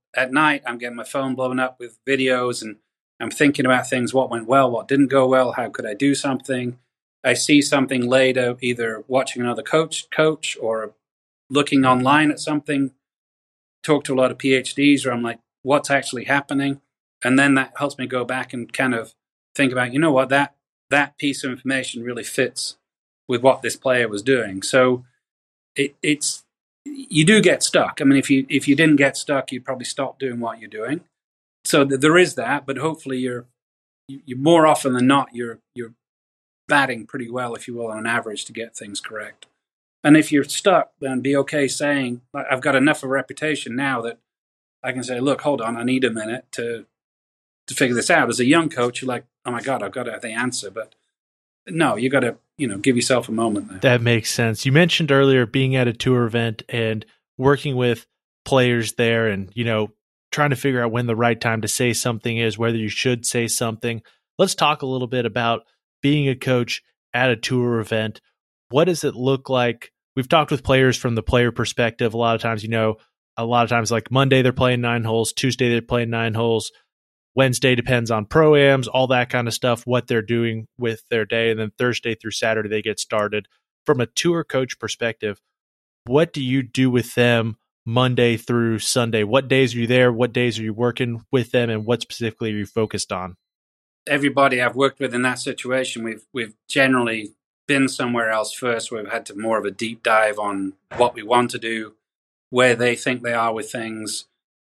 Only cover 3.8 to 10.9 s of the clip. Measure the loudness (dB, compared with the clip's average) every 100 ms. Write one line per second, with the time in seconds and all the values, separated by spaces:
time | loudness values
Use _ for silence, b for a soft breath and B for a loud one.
3.8 | 0 -2 0 0 0 -4 2 4 4 0
4.8 | 0 2 4 4 4 4 2 -2 -6 -8
5.8 | -10 -2 0 0 -2 -4 -4 -6 -6 -10
6.8 | _ _ _ _ -2 0 4 4 4 2
7.8 | 2 0 2 4 4 2 -2 -2 -4 -2
8.8 | -4 -6 -2 -2 -2 -4 -4 -4 0 0
9.8 | 0 -6 -4 0 0 0 -6 -6 -4 -4
10.8 | -6